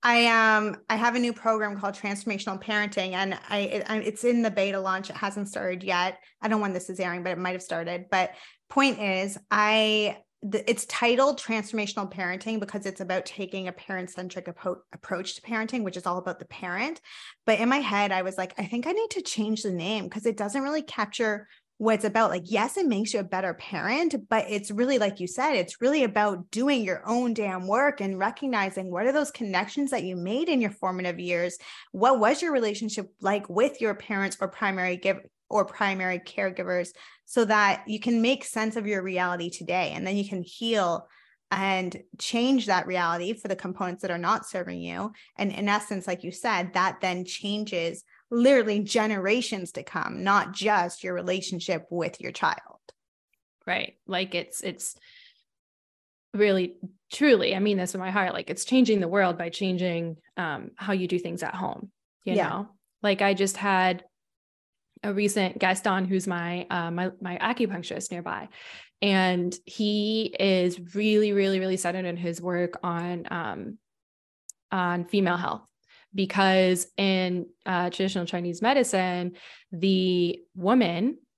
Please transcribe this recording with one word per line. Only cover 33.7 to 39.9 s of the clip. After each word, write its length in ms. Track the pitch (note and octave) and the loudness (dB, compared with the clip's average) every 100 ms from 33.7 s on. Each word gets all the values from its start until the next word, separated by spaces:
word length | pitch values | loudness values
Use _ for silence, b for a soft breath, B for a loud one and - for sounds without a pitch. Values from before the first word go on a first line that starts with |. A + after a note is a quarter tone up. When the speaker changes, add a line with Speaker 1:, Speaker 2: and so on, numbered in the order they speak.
| C#4 | 2
Speaker 1:
your 120 | A3+ G#3+ | -2 -2
parents 420 | - G3+ G3 - | -4 -2 -2 -2
or 80 | F#3+ | -6
primary 480 | - G#3 F#3+ F3+ F3+ | -2 -2 0 -2 0
give-, 280 | G3 F#3+ - _ _ | 0 -2 -4 _ _
or 160 | G#3+ G3 | 0 0
primary 540 | - G3+ F#3+ F#3 F3+ | 0 -2 0 -2 -4
caregivers, 680 | - - G3 F#3 F3+ F3+ F3 - B B _ | -6 -4 -4 -4 -2 -2 -2 -8 B B _
so 180 | - A3 | 0 4
that 380 | G#3+ G3+ F#3+ - | 6 4 2 -2
you 120 | G#3+ | -4
can 220 | A#3+ A#3 | 0 4
make 220 | A3+ C4 - | 4 2 -2
sense 300 | - A3 A3 | -4 -2 -2
of 100 | G3+ | -2
your 160 | G3+ | -2
reality 460 | F#3 F3+ F3+ F3+ F3 | -2 -2 0 -2 -6
today. 420 | - E3+ F3 F3 | -8 -4 0 0